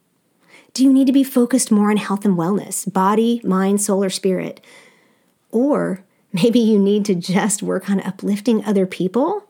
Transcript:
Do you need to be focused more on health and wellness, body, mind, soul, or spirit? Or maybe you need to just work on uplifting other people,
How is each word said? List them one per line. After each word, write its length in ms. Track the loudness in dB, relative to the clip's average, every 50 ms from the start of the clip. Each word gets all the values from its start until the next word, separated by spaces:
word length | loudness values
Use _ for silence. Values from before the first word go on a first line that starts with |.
| _ _ _ _ _ _ _ _ _ _ -20 -20 _ _ _
Do 100 | 2 2
you 80 | 4
need 160 | 4 4 4
to 60 | 4 4
be 100 | 2 2
focused 480 | 2 2 0 2 2 2 -2 0 2
more 180 | 2 2 2 2
on 80 | 0
health 280 | -2 -2 -4 -6 -2 0
and 120 | 0 0
wellness, 540 | 0 0 -2 -2 -4 -4 -6 -10 -8 -8 -4
body, 500 | -2 0 0 2 2 2 2 0 0 -2 -2
mind, 380 | -2 0 0 2 0 0 0
soul, 220 | 0 0 0 0 0
or 60 | -2
spirit? 520 | -4 -2 -2 -2 -2 -2 -4 -8 -12 -16 _ -20 -20 -20 -20 _ _ _ _ _ _ _ _ _ _ _ _ _
Or 520 | -2 0 0 2 0 0 0 -4 -6 -8 -10 _ _ _ _ _
maybe 280 | -2 0 0 2 4 4
you 200 | 4 4 4 4
need 260 | 4 4 2 0 0
to 100 | 0 -2
just 460 | -2 -2 -2 0 0 0 0 -2 -4
work 280 | -4 -4 -4 -4 -2 -2
on 120 | -4 -2
uplifting 640 | -4 -6 -10 -6 -4 -4 -4 -2 0 0 0 0 0
other 220 | 0 0 0 0
people, 640 | -2 -2 -4 -4 -2 -2 -2 -2 -2 -4 -6 -10